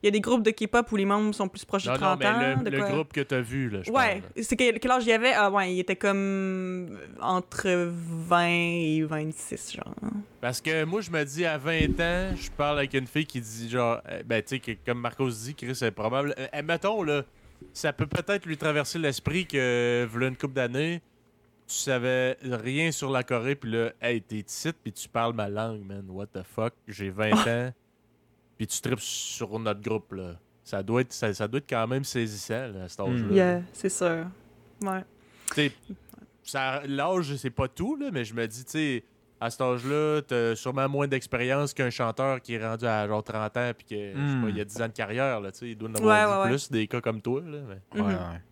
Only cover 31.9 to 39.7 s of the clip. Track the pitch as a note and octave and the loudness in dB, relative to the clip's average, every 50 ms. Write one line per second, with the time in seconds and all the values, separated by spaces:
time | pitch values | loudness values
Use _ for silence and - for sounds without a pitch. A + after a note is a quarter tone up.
31.9 | B2+ C3+ C#3 - - B2+ A#2 A2 G#2 G2+ - - A2+ A#2 C3+ B2 G2+ F#2+ F2+ F2 | 0 -2 -2 -2 -2 -2 -2 -2 -4 -8 -6 -6 -4 -4 -4 -6 -10 -10 -10 -12
32.9 | - - G2 - B2 B3 A3 G#3 G3+ G3 F3+ F3+ F3+ F3 F3 F3+ - - - F#3+ | -8 -4 -2 0 0 0 2 6 6 6 6 6 4 0 -2 -8 -12 -4 -4 -4
33.9 | F#3 - F#3 F3 E3 E3 E3 F3+ F#3 - - - - - - - - - G#3 G3 | -2 0 0 0 0 0 -4 -8 -12 -16 -20 -20 -20 -20 -20 -20 -10 -6 -4 -4
34.9 | F#3+ F#3+ F#3 _ _ _ - - _ - - - - - D3 C#3 - - - - | -4 -4 -6 _ _ _ -20 -20 _ -10 -8 -4 0 2 2 2 0 -4 -16 -16
35.9 | F#3+ - - - - - - _ _ _ _ - - C#3 C3 C3 C3 C#3+ C#3+ C#3 | -16 -16 -16 -20 -20 -20 -20 _ _ _ _ -6 -4 -2 0 0 -2 -2 -2 -2
36.9 | C#3 C#3 C#3+ E3+ F#3+ F#3 E3+ C#3 C#3+ C3+ - C3 A#2+ - C3+ B2+ _ - E3+ A3+ | -2 0 2 2 2 2 0 0 -4 -4 -4 -4 0 0 -2 -2 _ -4 -4 -4
37.9 | D#4 C#4+ C#4+ C#4 G3 C3+ A#2+ G2+ A2+ A#2 A#2 A2 G#2+ A#2+ B2+ - - D#3 D#3 D3 | -2 -4 -4 -4 -2 -2 -4 -4 -2 -4 -4 -4 -4 -10 -14 -6 -2 0 0 0
38.9 | C3 A#2 - _ _ _ _ _ _ _ A#2 A#2 - - C3 B2+ | 0 -2 -6 _ _ _ _ _ _ _ -6 -6 -2 0 0 0